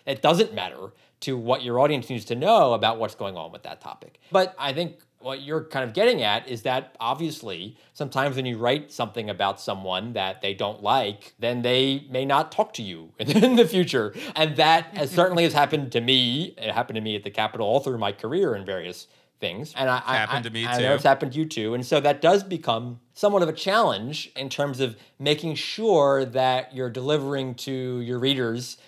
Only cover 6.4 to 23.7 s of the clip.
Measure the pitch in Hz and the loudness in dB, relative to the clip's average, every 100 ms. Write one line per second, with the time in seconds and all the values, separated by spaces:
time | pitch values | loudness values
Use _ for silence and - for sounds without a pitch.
6.4 | 131 117 131 127 139 - 117 139 165 - | -2 -6 -2 -2 -4 -6 -4 -2 -4 -6
7.4 | 113 85 101 120 _ - 143 131 143 131 | -10 -10 -12 -16 _ -10 -4 -2 0 -2
8.4 | 127 113 120 147 147 - 117 120 107 92 | -4 -2 0 0 -4 -6 -6 -6 -6 0
9.4 | 98 101 - 98 92 92 113 110 95 95 | 0 0 -6 -6 -4 -4 -4 -4 -4 -4
10.4 | 98 98 104 107 104 131 104 107 - - | -6 -2 -4 -2 0 2 0 -6 -14 -6
11.4 | 117 123 120 127 135 139 143 127 139 143 | -4 0 2 2 2 0 -4 -4 2 2
12.4 | 156 - 214 - 104 85 80 - 110 214 | 2 -2 -4 -6 -12 -12 -14 -6 0 4
13.4 | 254 240 175 185 175 127 104 - - 156 | 6 8 6 4 2 2 0 -6 -6 0
14.4 | 160 143 156 165 170 196 143 - 185 170 | 0 4 6 6 2 -4 0 2 4 4
15.4 | 170 147 143 156 131 120 117 131 120 131 | 4 4 4 2 -2 0 2 4 2 -2
16.4 | 180 - 110 113 120 110 107 104 104 104 | -4 -8 -4 -2 -2 -4 -4 -6 -6 -4
17.4 | 107 113 104 131 135 120 104 101 110 170 | -2 -2 0 0 0 -2 -4 -4 -4 -2
18.4 | 180 101 95 95 87 87 - _ _ _ | 0 -2 -6 -8 -8 -12 -18 _ _ _
19.4 | 98 95 156 127 131 127 117 131 107 135 | -8 -8 -8 -2 0 0 0 -2 -2 -4
20.4 | 117 113 117 123 127 143 143 135 135 139 | -4 -4 -2 0 2 4 4 2 0 -4
21.4 | 156 120 110 120 123 156 143 - 160 196 | -4 -4 -2 -2 0 2 2 4 4 4
22.4 | 196 170 - 113 120 120 _ - 208 202 | 2 -4 -2 -2 -4 -12 _ -2 2 2
23.4 | 170 113 190 | 0 -2 0